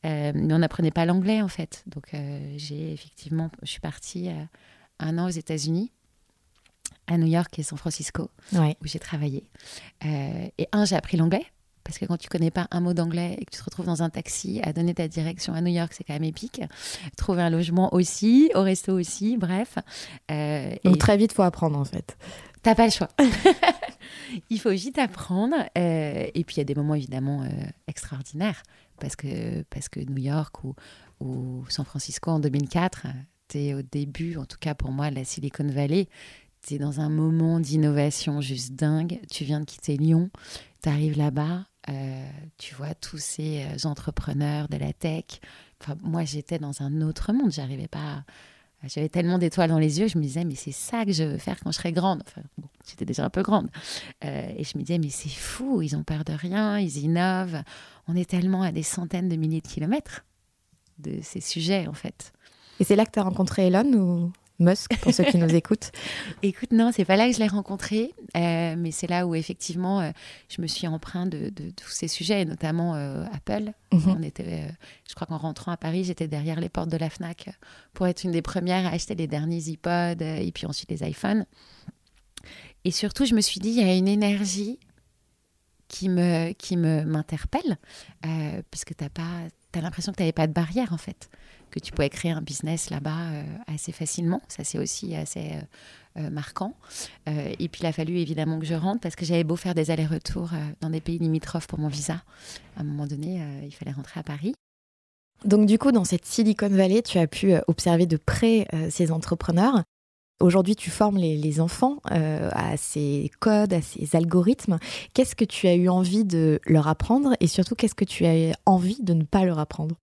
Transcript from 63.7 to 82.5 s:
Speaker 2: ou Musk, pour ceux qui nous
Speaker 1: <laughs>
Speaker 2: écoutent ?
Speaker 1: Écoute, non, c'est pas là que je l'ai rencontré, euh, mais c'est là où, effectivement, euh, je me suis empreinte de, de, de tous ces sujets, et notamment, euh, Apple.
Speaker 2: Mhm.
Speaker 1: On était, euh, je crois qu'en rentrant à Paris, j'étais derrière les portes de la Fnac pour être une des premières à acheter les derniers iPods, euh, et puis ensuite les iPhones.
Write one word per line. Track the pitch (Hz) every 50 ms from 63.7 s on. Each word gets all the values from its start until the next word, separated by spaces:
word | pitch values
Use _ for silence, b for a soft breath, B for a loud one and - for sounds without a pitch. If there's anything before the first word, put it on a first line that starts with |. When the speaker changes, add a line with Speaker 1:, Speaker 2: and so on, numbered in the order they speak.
| 180 190 233 285 254
Speaker 2:
ou | 214 190 175 175 170 170 175 180 _ _ _ _ _
Musk, | 170 175 190 - - - 233 -
pour | - -
ceux | 240 - 160
qui | 277 - 175
nous | 170 160
Speaker 1:
<laughs> | 160
Speaker 2:
écoutent ? | 170 - - 214 - - - B B B B B B B 214 170 B -
Speaker 1:
Écoute, | 202 185 - - -
non, | 233 226 226 233 233
c'est | - 190
pas | 170 190
là | 196 220 247
que | 240
je | 233
l'ai | 220 208
rencontré, | 185 208 196 - 196 190 - - 214 214 226 285 - - - - - 170
euh, | 170 170 170 165 170 165 160 170
mais | 170 165
c'est | 156 - - 165
là | 175 175 180
où, | 175 165
effectivement, | 160 156 - 180 _ - - 170 175 185 185 196 196
euh, | 175 156 160 B B B B B B B
je | - -
me | 175 156
suis | - - -
empreinte | 170 160 160 - - - 180 180 190
de, | 170 147 151
de, | - 202 - 147
de | 170
tous | 185 - - -
ces | - - - 160
sujets, | - - 170 165 214 202 185
et |
notamment, | 160 165 - - 156 156 170 170 175 165
euh, | 151 143 139 135 135 165 202 214
Apple. | 143 - - 214 214 214 208 214 _ _ _
Speaker 2:
Mhm. | - 175 156 185 190 160
Speaker 1:
On |
était, | 165 147 - - - 165
euh, | 170 156 151 147 160 - B B B B B -
je | -
crois | - -
qu'en | - 165 151
rentrant | 147 165 151 - - -
à | 175 165
Paris, | - 160 165 185 185
j'étais | 180 175 - 165 156
derrière | 151 147 147 160 160 160
les | 170 170
portes | _ - 170 165
de | 160 160
la | 165 156
Fnac | - - 180 165 170 - - - 190 _ b b b b b b b
pour | - -
être | 180 175 - -
une | 185
des | 170 170 160
premières | - - 185 175 180 180 185 185
à | 175
acheter | 160 170 - - 208
les | 170 165
derniers | 143 151 147 151 160 170 170 156 160
iPods, | 160 151 - 175 175 175 175 175 175 170
euh, | 160 160 160 -
et | - 175
puis | 165 - - -
ensuite | 143 - - -
les | - 156 - 156
iPhones. | 151 - - 196 208 220 - _ B B B B B B B B - _ _ _ _ _ _ _ _ - B B